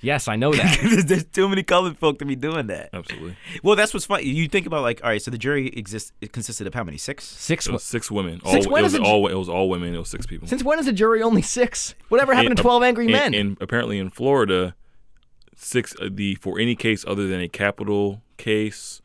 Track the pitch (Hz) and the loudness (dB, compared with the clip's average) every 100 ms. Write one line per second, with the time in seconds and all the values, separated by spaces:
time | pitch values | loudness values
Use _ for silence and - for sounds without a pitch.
0 | 120 143 - 110 135 147 185 151 226 214 | -4 -4 -2 0 2 4 2 2 2 2
1 | 160 180 - - 196 196 - 180 180 147 | 2 0 0 0 0 0 2 2 2 0
2 | 160 143 143 127 147 160 110 85 - 90 | 0 0 -6 -4 -4 -4 -6 -8 -10 -14
3 | - - 85 92 - - 190 202 214 196 | -12 -12 -12 -16 -16 -4 2 4 4 0
4 | - 202 139 160 160 196 170 156 123 117 | -4 -4 -2 -2 0 -2 -2 -2 -2 -2
5 | 117 107 123 117 127 143 131 120 98 107 | -2 -2 -4 -6 -2 -2 -4 -8 -10 -10
6 | - - 104 120 110 113 95 120 90 73 | -12 -16 -14 -10 -10 -8 -8 -6 -8 -10
7 | - 143 - - - 170 - - - 117 | -10 -10 -12 -14 -4 -2 -2 -4 -4 -6
8 | - 104 90 85 95 95 98 294 349 - | -4 -4 -4 -6 2 4 4 4 4 4
9 | 104 107 101 95 90 90 95 90 87 85 | 4 6 4 0 -2 0 0 0 -2 -6
10 | - - - - - 254 254 320 277 196 | -6 -8 -8 -8 -6 -2 0 0 0 2
11 | 220 226 226 202 - 247 240 - - - | 4 4 4 2 2 0 0 -2 -8 -10
12 | - 233 269 254 247 240 240 240 247 233 | 2 2 6 6 4 4 6 6 4 4
13 | 233 262 277 104 101 98 95 120 120 101 | 4 4 4 2 -2 -4 -4 -2 -2 -4
14 | 92 - 127 139 104 92 90 - - - | -6 -4 2 2 4 2 0 -4 -20 -20
15 | - - _ _ - - - 127 - - | -20 -20 _ _ -20 -16 -4 -2 -2 -8
16 | 98 98 101 92 98 95 117 117 113 104 | -8 -4 -4 -4 -6 -2 -2 0 -2 -2
17 | - 101 95 92 87 - 101 - 104 101 | -2 -4 -2 -4 -6 -2 -2 -2 -2 -2
18 | 101 104 _ - 113 107 107 - - - | -2 -4 _ -12 -2 -2 -2 -8 -16 -18